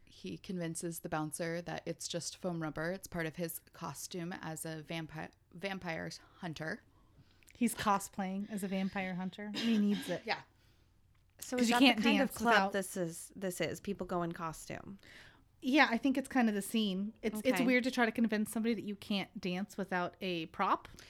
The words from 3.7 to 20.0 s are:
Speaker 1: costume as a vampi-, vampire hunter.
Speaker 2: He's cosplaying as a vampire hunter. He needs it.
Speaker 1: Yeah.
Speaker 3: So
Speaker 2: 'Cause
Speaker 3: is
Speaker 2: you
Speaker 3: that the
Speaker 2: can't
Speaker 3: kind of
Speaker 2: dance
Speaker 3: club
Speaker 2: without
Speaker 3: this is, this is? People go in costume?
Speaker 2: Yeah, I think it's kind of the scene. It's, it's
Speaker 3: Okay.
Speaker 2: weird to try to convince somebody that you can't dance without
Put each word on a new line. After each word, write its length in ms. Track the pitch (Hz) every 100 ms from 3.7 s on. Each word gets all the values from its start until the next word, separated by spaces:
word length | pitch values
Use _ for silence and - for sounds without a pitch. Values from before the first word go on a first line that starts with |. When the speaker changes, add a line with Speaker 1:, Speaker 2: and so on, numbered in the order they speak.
Speaker 1:
costume 600 | - 170 143 - 185 170 165
as 240 | 160 156 165
a 180 | 160 147
vampi-, 400 | 165 156 156 170 _ _ 180
vampire 520 | 196 190 180 160 170 - - -
hunter. 400 | 180 151 156 214 - _ _ - - _ - -
Speaker 2:
He's 180 | 233
cosplaying 760 | - 220 196 - - 185 196 208
as 120 | 208
a 40 | 190
vampire 480 | 190 190 202 185 180
hunter. 360 | 185 - 208 202
He 220 | 226 220
needs 320 | 208 202 185
it. 120 | 170 220
Speaker 1:
Yeah. 100 | - - _ _ _ _ _ _ _ _ -
Speaker 3:
So 160 | - 254
Speaker 2:
'Cause 80 | 233
Speaker 3:
is 40 |
Speaker 2:
you 60 | 240
Speaker 3:
that 40 |
the 60 | 269
Speaker 2:
can't 180 | 220
Speaker 3:
kind 180 | 233 208
of 60 | 262
Speaker 2:
dance 100 | -
Speaker 3:
club 160 | 226
Speaker 2:
without 200 | 214 196
Speaker 3:
this 240 | 196 190 190
is, 340 | 170 170 - -
this 240 | 190 175
is? 180 | 160 160
People 260 | - 190 180
go 180 | 180
in 100 | 170
costume? 680 | 170 165 156 - - - 196 - - - - _ _
Speaker 2:
Yeah, 260 | 262 285 240
I 60 | 226
think 200 | 277 262
it's 120 | 269
kind 180 | 262 226
of 80 | 208
the 60 |
scene. 500 | 196 226 214 185 208 -
It's, 200 | 226 214
it's 120 | 254 269
Speaker 3:
Okay. 60 | 254
Speaker 2:
weird 180 | 254
to 80 | 247
try 140 | 254 226
to 80 |
convince 360 | 226 226 214 214
somebody 220 | 233 226 214
that 100 | 208
you 100 | 202
can't 340 | - 202 - 208
dance 360 | 185 180 202 -
without 380 | 185 185